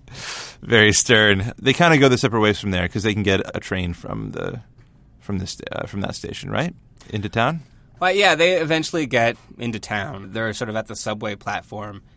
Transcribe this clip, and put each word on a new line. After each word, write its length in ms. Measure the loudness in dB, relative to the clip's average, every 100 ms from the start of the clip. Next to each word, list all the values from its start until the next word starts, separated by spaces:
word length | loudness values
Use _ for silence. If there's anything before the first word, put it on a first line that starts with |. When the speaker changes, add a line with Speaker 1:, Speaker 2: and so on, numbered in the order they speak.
| -12 -14 -12 -12 -14 -16
Speaker 1:
very 320 | 2 6 6
stern. 580 | 4 4 6 6 4 0 -2
They 140 | 0
kinda 240 | 4 4 6
go 100 | 6
their 100 | 4
separate 220 | 2 2
ways 180 | 2 2
from 100 | -2
there 160 | -2 -2
'cause 140 | -2
they 100 | -2
can 100 | 0
get 180 | 2 0 0
a 40 | -8
train 340 | -6 -4 -4
from 360 | -6 -10 -10 -8
the, 300 | -8 -8 -10 -16 _ _ _ _ _
from 200 | -8 -6
this, 180 | -6 -10 -10
uh, 160 | -10 -8
from 140 | -6
that 120 | -6
station, 380 | -8 -10 -10 -6
right? 240 | -4 -6 -10 _ _ -10
Into 180 | -8 -4
town? 340 | -2 -2 -2 -12 -20 _ -2
Speaker 2:
Well, 120 | 0
yeah, 240 | 4 4
they 180 | 4 4 2
eventually 500 | 0 0 0 -4 0
get 280 | 2 2 0 -16 -8
into 220 | -6 -6
town. 500 | -6 -6 -6 -10 -10
They're 220 | -6 -6
sort 160 | -4 -6
of 60 |
at 100 | -6 -6
the 80 |
subway 400 | -8 -6 -6 -6
platform, 680 | -8 -8 -8 -8 -12 -12 -14 _